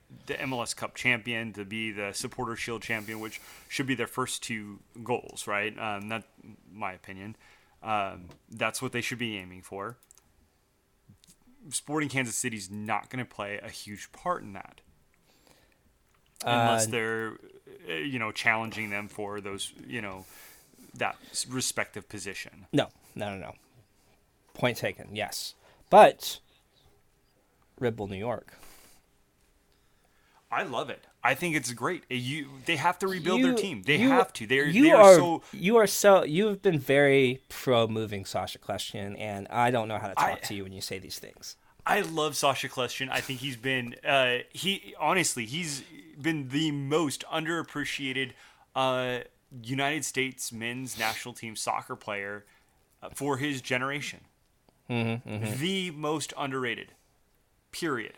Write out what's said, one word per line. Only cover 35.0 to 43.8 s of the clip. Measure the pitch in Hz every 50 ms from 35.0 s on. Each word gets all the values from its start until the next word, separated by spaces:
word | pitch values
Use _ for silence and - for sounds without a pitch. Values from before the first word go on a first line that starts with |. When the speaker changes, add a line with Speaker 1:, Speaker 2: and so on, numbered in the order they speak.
Speaker 2:
are, | 208 196 185
Speaker 1:
so | 165 175 175 165 147 - -
Speaker 2:
you | - 139 156 185 233
are | 233 214
so, | 190 - - - 202 196 185 -
you've | - 151 170 214 220 202 196 -
been | 196 165 143
very | 123 - 135 143 143 139 135 139 135 123 127 127 _ _
pro | - - - 135 123 117 113
moving | 110 110 110 110 104 107 98 92
Sacha | - - 101 92 - -
Kljestan, | - - - 101 95 - - - 107 101 101 104 -
and | 107 107 101 98 98 -
I | - 117 120 123
don't | 127 117 110
know | 110 110 101
how | 107
to | 101 92
Speaker 1:
I | - - -
Speaker 2:
talk | - - -
to | - 107
you | 98 95
when | 95 95
you | 95
say | - - 101
these | 95 - 73 - -
things. | - 52 - - - - - _ _ _ _ _ -
Speaker 1:
I | - - 208
love | 190 160 160 160 151 156 139
Sacha | - - 143 131 - -
Kljestan. | 131 - 135 123 117 - - 135 131
I | 127 131
think | 120 - 135 123
he's | 127 143 127
been, | 113 117 135 131 127